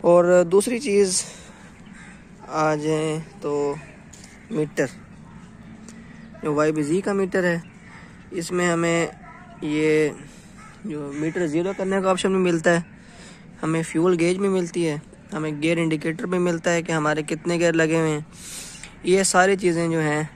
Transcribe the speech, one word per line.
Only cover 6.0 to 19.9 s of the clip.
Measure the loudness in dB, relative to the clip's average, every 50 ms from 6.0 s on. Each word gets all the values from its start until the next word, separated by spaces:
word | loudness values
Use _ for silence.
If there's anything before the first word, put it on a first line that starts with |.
| -20 -20 -20 -20 -20 -20 -18 -8 -4
जो | -2 0
वाईबीज़ी | 2 2 2 2 0 0 0 0 0
का | 0 0 0
मीटर | 0 -2 0 0 0 0
है, | 2 0 -2 -4 -12 -20 -20 -20 -20 -20 -20 -20 -20 -20 -20 -20 -10
इसमें | -10 -8 -6 -4 -2 0 2
हमें | 2 2 2 2 2 2 0 0 -2 -6 -14 -20 -20 -20 -20 -20 -20 -14 -10 -6
ये | -4 0 2 2 4 4 4 2 0 -2 -6 -14 -18 -20 -20 -20 -20 -20 -20 -20 -20 -20 -14 -10
जो | -10 -8 -8 -8 -8
मीटर | -6 -4 -4 -2 -2 -2 -2
ज़ीरो | 0 0 0 0 -2
करने | -4 -4 -2 -2 0 0
का | 2 2
ऑप्शन | 0 2 0 0
भी | 2 2
मिलता | 2 2 0 2 2 2
है, | 2 2 0 -6 -16 -20 -20 -20 -20 -20 -20 -20 -20 -20 -20 -20 -12 -6
हमें | -2 -2 0 0
फ्यूल | -2 -2 0 2 4 4 4
गेज | 4 4 2 2
भी | 0 0 0
मिलती | 0 0 -2 -2 -2 -2 -2
है, | 0 -2 -4 -8 -14 -20 -20 -18 -10 -8
हमें | -6 -4 -4 -4 -2
गियर | 0 0 0 2
इंडिकेटर | 0 0 -2 -2 -2 -4 -4 -4 -4
भी | -2 0 0
मिलता | 0 0 0 0 0 0
है | 0 0
कि | 0 -2
हमारे | -2 0 2 0 0 0
कितने | -2 -4 -6 -6 -2 -2 0 2
गियर | 2 2 4
लगे | 4 2 4 2 2
हुए | 2 0
हैं। | 0 -2 -6 -10 -16 -20 -18 -16 -14 -14 -16 -16 -18 -18 -18 -20 -20 -8 0
ये | 2 2 4 4
सारी | 4 4 6 6 6 4
चीज़ें | 2 2 2 2 2 0 0